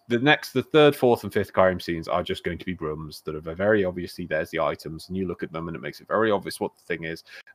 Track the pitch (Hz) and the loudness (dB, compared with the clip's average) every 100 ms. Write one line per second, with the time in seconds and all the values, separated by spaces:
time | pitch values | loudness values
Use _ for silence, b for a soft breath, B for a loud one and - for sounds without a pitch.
0 | - 117 135 151 - 131 117 156 147 - | -2 2 4 2 0 -4 2 6 6 6
1 | 123 117 101 107 95 - 92 90 - 85 | 4 4 0 -2 0 4 4 4 -2 -4
2 | 80 90 85 95 - 82 - 90 78 78 | -2 -2 -2 -4 -6 -6 -6 -6 -6 -6
3 | 78 73 - 78 80 82 101 107 92 90 | -10 -12 -10 -8 -8 0 2 4 2 -2
4 | 87 - 85 78 80 80 76 73 76 80 | -8 -8 -4 -2 -2 -2 -2 -2 -8 -12
5 | - 92 92 87 80 80 82 80 71 - | -8 -4 -4 -6 -8 -6 -8 -8 -10 -12
6 | - 98 110 101 87 - 98 - - 85 | -2 0 2 2 -2 -6 -6 -8 -10 -8
7 | 82 82 - B B | -6 -10 -12 B B